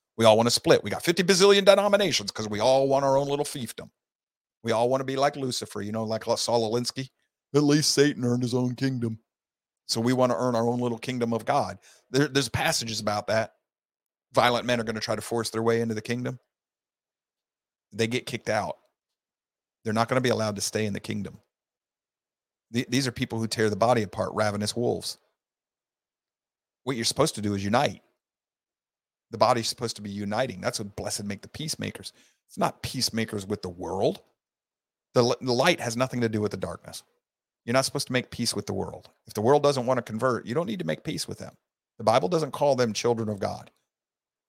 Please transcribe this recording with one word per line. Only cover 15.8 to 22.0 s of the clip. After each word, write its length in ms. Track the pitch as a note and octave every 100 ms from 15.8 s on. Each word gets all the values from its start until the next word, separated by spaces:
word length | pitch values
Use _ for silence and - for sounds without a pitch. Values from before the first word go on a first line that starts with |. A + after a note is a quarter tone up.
into 140 | A2+
the 80 | A2
kingdom. 360 | - A#2+ B2+ B2+ _ _ _ _ _ _ _ _ _ _ _ _ _ _ _
They 140 | G2+ A2+
get 200 | A#2+ -
kicked 240 | A#2+ -
out. 260 | G#2+ F2+ - _ _ _ _ _ _ _ _ _ _
They're 100 | A2+
not 140 | G#2+ A#2
gonna 120 | C3
be 100 | B2
allowed 260 | G#2+ G#2+ G2+
to 40 |
stay 240 | - G#2+
in 80 | G#2+
the 80 | G2
kingdom. 380 | - G#2+ F#2+ - _ _ _ _ _ _